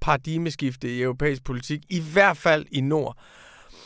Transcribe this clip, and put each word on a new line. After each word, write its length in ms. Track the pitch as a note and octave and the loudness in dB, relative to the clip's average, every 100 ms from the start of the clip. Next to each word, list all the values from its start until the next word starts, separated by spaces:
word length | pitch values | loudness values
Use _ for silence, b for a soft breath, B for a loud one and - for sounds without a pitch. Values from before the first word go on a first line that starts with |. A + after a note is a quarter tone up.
paradigmeskifte 960 | - C#3+ D3+ D#3+ E3 - C3+ B2+ B2 B2 | 2 0 0 -4 -4 -2 -4 -4 -6 -2
i 60 | |
europæisk 420 | B2+ C3 D3 C3+ | -2 0 -2 -2
politik, 360 | C#3 B2 - D3+ - | -6 -6 -6 -6 -4
i 120 | F3+ D#3 | -4 2
hvert 240 | F3+ G3 D3+ | 4 4 4
fald 300 | F3 D#3 D3 | 2 2 0
i 80 | C#3 | -2
nord. 380 | C3 D#3 B2+ B2+ b b b b b b | 0 0 -2 -8 b b b b b b